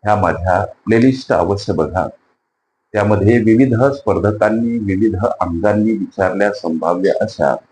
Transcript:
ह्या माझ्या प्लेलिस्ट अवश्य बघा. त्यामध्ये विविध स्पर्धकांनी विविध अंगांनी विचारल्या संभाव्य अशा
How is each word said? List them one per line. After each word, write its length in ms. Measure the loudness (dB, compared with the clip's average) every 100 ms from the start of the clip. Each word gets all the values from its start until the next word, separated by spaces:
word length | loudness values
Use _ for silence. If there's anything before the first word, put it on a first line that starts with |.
ह्या 100 | 0 0
माझ्या 480 | 0 -2 0 0 -2 -8
प्लेलिस्ट 480 | 0 4 4 2 -2
अवश्य 400 | 0 0 -2 -2
बघा. 340 | -2 -2 -2 -6 -8 _ _ _ _ _ _ _
त्यामध्ये 440 | -2 0 2 4 4
विविध 300 | 4 4 4 2 0
स्पर्धकांनी 840 | 0 -2 0 0 0 0 0 -2 -4 -2
विविध 300 | 0 0 0
अंगांनी 760 | -4 -2 -4 -2 0 0 0
विचारल्या 600 | -2 -4 -2 -2 0 -2
संभाव्य 580 | -2 -6 -4 -2 0 0 0
अशा 340 | -4 -2 -2 -2 _